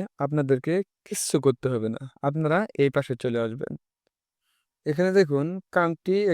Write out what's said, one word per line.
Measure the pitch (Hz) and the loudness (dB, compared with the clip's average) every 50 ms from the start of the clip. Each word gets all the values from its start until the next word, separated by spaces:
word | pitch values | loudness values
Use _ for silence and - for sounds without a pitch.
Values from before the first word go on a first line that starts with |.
| 190 - _ - 143 | 2 -2 _ -6 -4
আপনাদেরকে | 143 151 151 139 135 139 127 - - 170 196 196 _ _ _ _ | -2 0 0 2 2 0 0 0 0 -2 -2 -2 _ _ _ _
কিচ্ছু | - 208 - - - - 151 - | -10 -6 -6 -4 0 0 2 4
করতে | 139 123 - - 131 | 2 2 2 0 -2
হবে | 127 110 110 110 113 | -2 -2 -2 -4 -6
না, | - 131 131 _ _ - 143 | -6 -10 -14 _ _ -4 -2
আপনারা | 143 160 156 151 160 190 220 - - - | -2 0 0 2 2 0 0 -2 -2 0
এই | 139 139 - | 0 2 2
পাশে | 143 135 - 127 - | 0 -2 -4 -4 -4
চলে | - 127 120 117 117 | -2 -2 -2 -2 -2
আসবেন। | 113 113 131 - - - - _ _ _ _ _ _ _ _ _ _ _ _ _ _ _ _ _ _ _ _ - | -4 -4 -6 -8 -10 -10 -12 _ _ _ _ _ _ _ _ _ _ _ _ _ _ _ _ _ _ _ _ -6
এখানে | 156 143 160 180 185 190 196 | -4 0 0 2 4 4 4
দেখুন | 185 143 143 139 147 170 185 190 - - - | 4 4 2 0 0 -2 -6 -8 -8 -2 0
কান্ট্রি | 180 170 165 165 - - 185 190 202 208 196 | 2 2 0 0 -2 -2 0 0 2 2 2